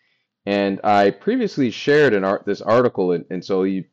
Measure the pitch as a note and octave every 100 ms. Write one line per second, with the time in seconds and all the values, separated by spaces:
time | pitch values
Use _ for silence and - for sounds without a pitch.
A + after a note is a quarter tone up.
0 | _ _ _ _ - G2+ G2 G2 - G2+
1 | G2+ G2 - C4 G#3+ - B2+ - - D3
2 | C#3+ G#2 F#2+ G2 - G2 - A#2 B2 -
3 | F#2 F2 - F2+ - F#2+ F#2+ F#2+ F2